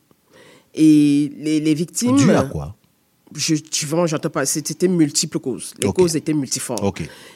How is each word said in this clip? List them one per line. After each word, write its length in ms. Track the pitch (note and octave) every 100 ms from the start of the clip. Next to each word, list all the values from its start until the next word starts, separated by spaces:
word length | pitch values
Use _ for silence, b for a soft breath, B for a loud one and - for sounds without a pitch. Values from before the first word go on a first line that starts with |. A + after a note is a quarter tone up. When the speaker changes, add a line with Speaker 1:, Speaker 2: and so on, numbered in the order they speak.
| _ _ _ b b b b
Speaker 1:
Et 580 | - D#3 D3+ D3 C#3+ D3 -
les, 220 | D3+ D#3
les 140 | D#3
victimes 420 | D3+ F3 - A#3+ C4+
Speaker 2:
Dû 140 | D3
à 140 | G3+
quoi ? 300 | C3+ D#2 C#2+ - _ _ _ _ _
Speaker 1:
Je, 200 | D3 C#3+
tu 320 | D3+ D3+ - D3
vois, 200 | D#3+ F3
j'entends 240 | D3+ D#3+
pas. 140 | D#3 C3+
C'était 420 | D#3+ C#3+ D#3 F#3
multiples 500 | F3 D3 - E3 D#3+
causes. 340 | C3+ G#2 - -
Les 80 | G3
Speaker 2:
Ok. 80 | F#3
Speaker 1:
causes 200 | F3+ D#3
étaient 180 | E3
multiformes. 500 | D3+ B2+ - - A2+
Speaker 2:
Ok. 240 | G2+ F#2+ D#2+ B B